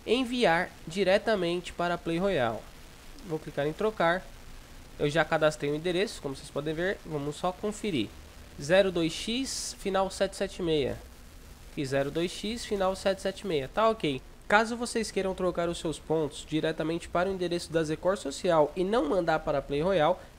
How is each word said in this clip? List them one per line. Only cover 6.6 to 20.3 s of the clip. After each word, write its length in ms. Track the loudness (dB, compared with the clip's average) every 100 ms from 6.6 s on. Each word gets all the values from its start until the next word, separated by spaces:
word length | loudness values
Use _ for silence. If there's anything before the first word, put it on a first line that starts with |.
| -4
ver, 240 | -2 -2 -4
vamos 320 | -6 -6 -4 -4
só 160 | -4
conferir. 560 | -2 -4 -4 -2 0 -2 -6 -18 -18 -16 -10
Zero 320 | 4 6 6
dois 220 | 2 0
X, 640 | -2 -4 -2 -2 -4 -8 -6
final 300 | -2 0 0
sete 280 | 0 -2 -2
sete 260 | -6 -2
meia. 340 | 0 2 2 -2 -10 -18 -20 -20 -18 -18 -12
Aqui 140 | -6
zero 260 | -2 0 0
dois 200 | 0 -2
X, 340 | -2 -6 -6
final 320 | -4 0 0 0
sete 240 | 0 0
sete 260 | -2 -4 -2
meia, 220 | -2 0
tá 220 | 2 2
ok. 320 | 4 0 -2 -6 -10 2
Caso 260 | 4 4
vocês 360 | -2 -4 -2 -2
queiram 240 | -2 -2
trocar 340 | 0 0 0 0
os 80 | -2
seus 220 | -4 -4
pontos 480 | 0 0 0 -4 -4
diretamente 640 | 0 0 0 -2 -2 -2
para 180 | 0 0
o 40 |
endereço 380 | 0 0 -2 0
da 140 | 0
Zecor 320 | 0 0 0 0
Social 560 | -2 -2 4 6 6
e 100 | 2
não 220 | 0 2 2
mandar 340 | 2 4 2
para 180 | 2 0
a 40 |
Play 200 | 0 0
Royale, 340 | 2 4 4 2 -4